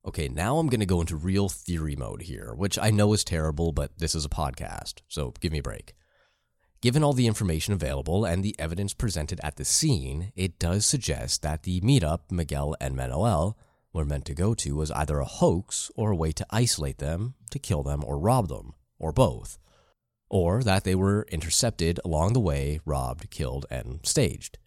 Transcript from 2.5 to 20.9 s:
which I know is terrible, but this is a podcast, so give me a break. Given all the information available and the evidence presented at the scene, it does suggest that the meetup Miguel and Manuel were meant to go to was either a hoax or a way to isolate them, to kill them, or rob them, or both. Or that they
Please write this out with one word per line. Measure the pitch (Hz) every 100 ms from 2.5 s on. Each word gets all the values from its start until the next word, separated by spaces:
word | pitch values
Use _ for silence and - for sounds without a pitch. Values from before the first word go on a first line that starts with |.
| 58
which | 98 -
I | 110
know | 104 104
is | 107 -
terrible, | 85 78 76 85
but | 76 71 -
this | 82 82
is |
a | 71
podcast, | - 71 64 - - - - _
so | - 65 -
give | 82
me | 78
a |
break. | 67 50 - - _ _ _ _ _ _ _ _
Given | 120 135
all | 147
the | 127 120
information | 104 98 80 90
available | 101 71 69 67 92
and | 107 87
the | 101 -
evidence | 80 85 101
presented | - 120 82 76 87
at | 73 -
the | -
scene, | - 160 101 65 71 95 -
it | 92 -
does | 85 98 -
suggest | 139 - 76 60 -
that | 78 78
the | - 90
meetup | 104 139 78 80 -
Miguel | 90 73 71 71 73
and | 67 65
Manuel | 64 65 117 82 87 - _ _ _
were | 87 71
meant | 71
to | 65
go | 73 98
to | 117 71 71
was | 76
either | - 73 73
a | 67
hoax | - 175 87 - - - -
or | 107
a | 90
way | 80
to | - -
isolate | 107 123 - 71 -
them, | 71 85 120 - -
to | -
kill | - 82
them, | 69 73 65
or | 71
rob | 95 127 90
them, | 57 - - _ _
or | 80
both. | 82 104 58 - - _ _ _ _ _ _ _
Or | 101 85 104
that | 117 95
they | 95